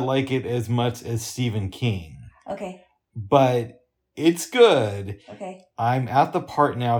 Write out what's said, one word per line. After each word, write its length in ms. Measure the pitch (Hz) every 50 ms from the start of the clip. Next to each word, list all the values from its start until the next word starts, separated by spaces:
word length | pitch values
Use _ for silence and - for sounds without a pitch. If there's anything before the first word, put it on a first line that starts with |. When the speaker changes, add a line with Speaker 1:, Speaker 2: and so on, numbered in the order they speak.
| 131 127 131
Speaker 1:
like 180 | 135 131 -
it 140 | 131 127 117
as 220 | 117 120 123 110 98
much 340 | 120 120 120 123 117 - -
as 180 | - 117 110 113
Stephen 460 | - - - 127 120 104 107 101 95
King. 480 | - - 127 120 104 92 85 80 67 - - - - _ _ -
Speaker 2:
Okay. 320 | 147 - 208 185 185 - - _ _ _ _ _ _
Speaker 1:
But 580 | 113 104 98 147 139 135 127 123 123 117 - - _ _ _ _ _ _ _ _
it's 340 | - 143 165 170 170 - -
good. 680 | - 254 233 226 175 135 113 104 101 101 98 98 104 - - -
Speaker 2:
Okay. 320 | 104 - 202 185 185 - - _ _ -
Speaker 1:
I'm 300 | 113 117 127 135 127 117
at 260 | 120 135 156 170 -
the 80 | 180
part 340 | - - - - 147 143 127 113
now 200 | 123 120 117 117